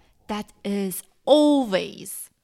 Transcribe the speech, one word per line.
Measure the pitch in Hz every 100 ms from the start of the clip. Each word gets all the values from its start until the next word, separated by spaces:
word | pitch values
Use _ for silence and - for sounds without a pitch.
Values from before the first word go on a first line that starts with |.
| _ _ -
that | 208 208 _
is | 202 202 196 175 - _
always | - 302 294 285 240 185 - - 190 - - _